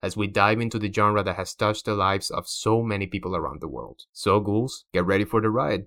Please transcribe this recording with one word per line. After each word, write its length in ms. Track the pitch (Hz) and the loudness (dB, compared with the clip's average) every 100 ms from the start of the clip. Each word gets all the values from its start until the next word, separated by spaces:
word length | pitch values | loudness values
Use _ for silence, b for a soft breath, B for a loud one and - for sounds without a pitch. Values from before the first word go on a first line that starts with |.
as 140 | 98 92 | -6 -4
we 120 | 101 | -2
dive 320 | 101 101 110 | 4 4 4
into 200 | 117 110 | 0 -2
the 120 | 104 | -4
genre 320 | 101 104 104 | 2 4 4
that 120 | 101 90 | 0 -2
has 180 | 92 | -6
touched 320 | - 104 107 - | -2 0 0 -2
the 100 | 104 | 0
lives 340 | 95 98 - | 2 0 -2
of 160 | - 87 | -6 -6
so 340 | - - 110 | -4 2 2
many 240 | 117 101 95 | 2 -2 -2
people 300 | 101 92 92 | -6 -4 -4
around 260 | 76 73 | -4 -6
the 60 | 80 | -10
world. 340 | 64 57 - - | -10 -12 -16 -20
So, 280 | - - 98 | -6 2 2
ghouls, 460 | 104 104 127 - _ | 4 0 0 -6 _
get 120 | - 90 | -2 2
ready 200 | 98 104 | 2 2
for 160 | 113 | 0
the 80 | 110 | 2
ride, 360 | 110 147 98 | 0 0 -2